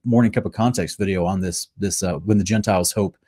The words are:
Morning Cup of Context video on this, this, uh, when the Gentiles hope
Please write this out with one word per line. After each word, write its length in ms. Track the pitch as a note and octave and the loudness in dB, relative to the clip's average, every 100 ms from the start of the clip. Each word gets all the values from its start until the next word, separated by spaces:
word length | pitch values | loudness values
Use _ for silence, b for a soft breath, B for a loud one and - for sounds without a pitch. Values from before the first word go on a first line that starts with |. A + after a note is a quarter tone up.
Morning 280 | A#2+ A#2 A#2 | 0 2 4
Cup 140 | A#2+ F#2 | 0 -4
of 60 | |
Context 460 | - A#2 A#2 E2 - | -2 0 0 -4 -2
video 260 | G2 F#2 | -2 0
on 160 | F2 F#2+ | 0 0
this, 280 | F#2 E2+ - - | -2 -6 -10 -6
this, 240 | G2 - | -4 -2
uh, 120 | F#2+ | -4
when 240 | D2+ F2+ G#2+ | -4 2 2
the 60 | |
Gentiles 460 | F#2 A2 G#2 F#2+ F2+ | 2 0 2 0 0
hope 260 | - G2 - | 0 -2 -4